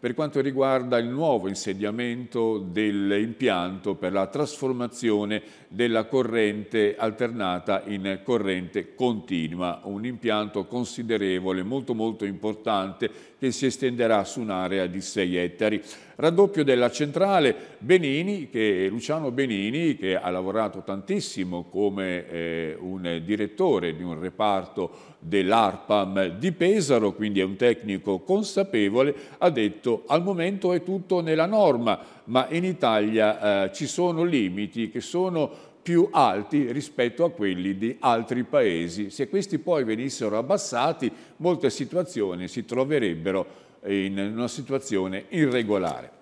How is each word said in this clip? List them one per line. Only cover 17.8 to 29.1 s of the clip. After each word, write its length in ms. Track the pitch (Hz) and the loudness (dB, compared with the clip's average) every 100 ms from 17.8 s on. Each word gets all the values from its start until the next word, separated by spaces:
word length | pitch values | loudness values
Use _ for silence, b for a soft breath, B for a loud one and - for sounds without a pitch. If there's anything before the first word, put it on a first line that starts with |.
| 110 185 156 139 185 202 131 | 4 4 4 0 -2 -4 -4
che, 360 | 120 107 92 95 | 0 2 2 0
Luciano 420 | 113 117 156 147 | -2 -4 -2 -2
Benini, 680 | 123 135 104 101 135 165 117 | 0 0 0 -2 0 0 0
che 200 | 95 92 | 0 0
ha 140 | 90 | 0
lavorato 520 | 90 92 101 107 95 | -2 -2 0 -2 -4
tantissimo 840 | 92 98 95 104 - - 92 87 | -8 -10 -2 -4 -4 -6 -4 -6
come, 640 | 85 92 101 101 92 90 - | -6 0 0 0 -2 -4 -6
eh, 480 | 85 82 82 82 78 | -6 -4 -4 -4 -6
un 440 | 92 95 87 85 | -8 -6 -4 -4
direttore 720 | 82 104 104 - 185 110 87 80 | -2 -2 -2 0 2 2 0 -4
di 60 | |
un 180 | 87 80 | -6 -6
reparto 920 | 90 - 107 98 90 - 87 - - - | -8 -2 0 0 -2 -6 -6 -6 -20 -16
dell'arpam 1200 | 80 98 92 110 107 90 - 104 95 95 95 87 | -2 0 4 4 4 0 0 0 2 0 -2 0
di 140 | 165 | -4
Pesaro, 640 | 175 175 214 147 123 107 | 0 2 2 4 4 4
quindi 260 | 90 107 98 | 0 -2 2
è 40 | |
un 120 | 95 98 | 0 4
tecnico 640 | 123 113 104 95 - 95 | 2 2 0 -4 -2 -4
consapevole, 960 | - 196 208 - 196 120 101 110 139 | 0 0 0 -2 0 2 2 4 2